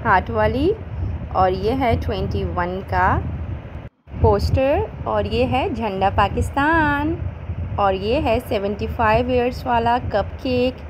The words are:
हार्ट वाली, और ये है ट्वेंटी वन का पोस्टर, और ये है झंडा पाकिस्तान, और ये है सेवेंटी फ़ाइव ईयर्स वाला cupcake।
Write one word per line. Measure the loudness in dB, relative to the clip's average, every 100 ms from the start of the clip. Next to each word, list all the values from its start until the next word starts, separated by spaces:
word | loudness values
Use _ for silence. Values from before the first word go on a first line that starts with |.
हार्ट | 4 2 2
वाली, | 0 2 2 0 0 -6 -6 -4 -4 -4
और | 2 2
ये | 2 0
है | 0 2 0
ट्वेंटी | 0 -2 -2 -2 -4
वन | -2 -4 -4 -2
का | 2 2 2 -2 -6 -6 -8 -10 -14 -16 _ -14 2
पोस्टर, | 4 4 2 2 2 0 -2 -6 -2
और | -2 0
ये | 0
है | 0 0 -2
झंडा | -4 -4 0 2
पाकिस्तान, | 2 2 0 -2 2 2 4 4 2 0 -2 -6 -8 -8 -6 -4 2
और | 2 2
ये | 0 0
है | 2 0
सेवेंटी | 0 -2 -2 -4 -6
फ़ाइव | 2 4 4 4
ईयर्स | 2 0 -2 0
वाला | 2 2 0 0
cupcake। | -2 -2 -4 -2 2 0 -2